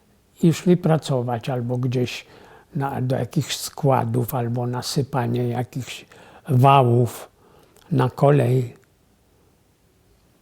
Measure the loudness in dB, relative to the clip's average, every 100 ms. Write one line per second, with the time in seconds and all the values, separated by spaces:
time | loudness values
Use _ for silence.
0 | _ _ _ 0 0 2 2 2 2 0
1 | -2 -4 -4 -6 -6 -6 -4 -2 -2 -2
2 | -4 -6 -16 -20 -20 -20 _ -6 -4 -4
3 | -2 -2 -2 -4 -4 -6 -10 -2 2 2
4 | 2 -2 -2 -4 -4 -4 -4 -6 -4 -4
5 | -2 -2 -2 -2 -2 -4 -6 -10 -12 -14
6 | -20 -20 -20 -12 0 4 6 6 6 4
7 | 0 -4 -20 _ _ _ _ _ -4 0
8 | 0 2 4 4 2 0 -2 -10 _ _
9 | _ _ _ _ _ _ _ _ _ _
10 | _ _ _ _